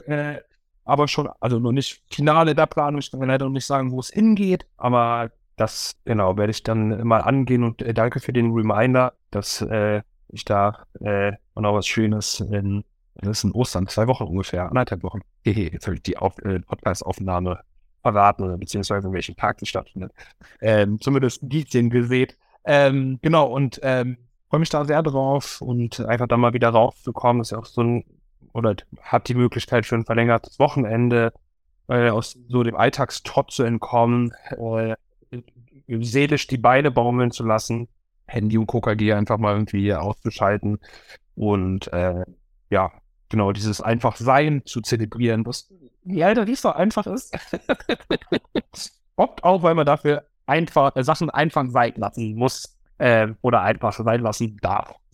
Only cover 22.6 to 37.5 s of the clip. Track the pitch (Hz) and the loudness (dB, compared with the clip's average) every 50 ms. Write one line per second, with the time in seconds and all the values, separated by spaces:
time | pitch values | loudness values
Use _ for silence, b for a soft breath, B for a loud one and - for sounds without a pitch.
22.6 | _ - 147 143 143 135 135 135 131 131 131 123 - 160 165 156 143 123 120 139 | _ 2 4 6 6 4 4 2 -2 -2 -4 -2 0 2 4 4 4 2 2 -2
23.6 | 143 123 - - - 135 131 127 123 127 127 120 _ _ _ _ _ _ - 151 | -2 -2 -4 -4 -2 -2 0 0 -2 -4 -6 -10 _ _ _ _ _ _ 0 0
24.6 | 165 - - 147 147 143 147 135 160 156 135 135 135 135 139 139 - - - - | 0 0 0 -2 0 2 0 2 2 0 0 0 0 2 0 0 -2 -6 -12 -10
25.6 | - 131 120 120 117 113 - - 117 107 117 117 123 113 120 120 120 117 117 120 | -6 -4 -2 -2 -2 -4 -4 -6 -2 -2 0 0 0 0 2 2 2 2 2 2
26.6 | 120 117 113 113 117 - - _ - 127 - - - 120 120 120 110 - 104 110 | 0 4 4 4 4 4 0 _ -10 -10 -8 0 0 2 2 2 -2 -4 -8 -12
27.6 | 107 - - 120 117 117 120 120 - - _ _ _ _ _ _ _ _ _ 120 | -12 -8 -4 -2 0 0 0 -2 -4 -8 _ _ _ _ _ _ _ _ _ 0
28.6 | 117 110 101 - - _ - - - - - 117 - - 123 123 123 117 - 117 | 0 0 0 -2 -8 _ -20 -20 -6 -2 0 0 0 0 2 2 2 2 2 -2
29.6 | - - 127 120 113 - 120 117 113 - 113 117 117 120 117 113 - - - - | -4 0 0 0 0 0 -2 -2 -2 0 2 2 4 4 2 0 0 -6 0 2
30.6 | 139 147 - 143 123 104 113 117 120 120 120 117 117 113 - _ _ _ _ _ | 2 2 2 0 -2 0 0 2 2 2 4 2 2 0 -2 _ _ _ _ _
31.6 | _ _ _ _ _ - 123 123 120 120 107 113 110 - - 123 120 117 120 123 | _ _ _ _ _ -2 0 2 2 2 2 0 -4 -6 -12 -18 -12 -2 0 0
32.6 | 117 117 110 - 113 123 - - 131 - - - - - - - 131 - - - | 0 0 2 2 2 2 2 0 -4 -4 -6 -12 -12 -2 -2 -2 -2 -2 -2 -2
33.6 | 123 117 117 110 - - 123 117 117 120 120 123 120 120 120 - - - 127 - | 0 0 0 -4 -4 -2 2 2 4 4 4 2 0 -2 -4 -10 -14 -14 -12 -10
34.6 | 117 113 113 113 113 113 110 - _ _ _ _ _ _ - 123 120 _ _ 120 | -8 -4 -4 -4 -4 -4 -6 -8 _ _ _ _ _ _ -16 -16 -16 _ _ -20
35.6 | 117 _ _ 139 _ - 117 113 117 117 110 139 143 143 151 143 - - 131 123 | -20 _ _ -20 _ -6 -6 -4 -4 0 2 2 2 2 2 -2 0 -4 -4 2
36.6 | 110 123 127 135 147 147 127 - 117 120 123 123 123 120 120 - 120 113 | 4 4 4 6 4 2 2 2 2 2 2 2 0 0 -2 -2 -2 0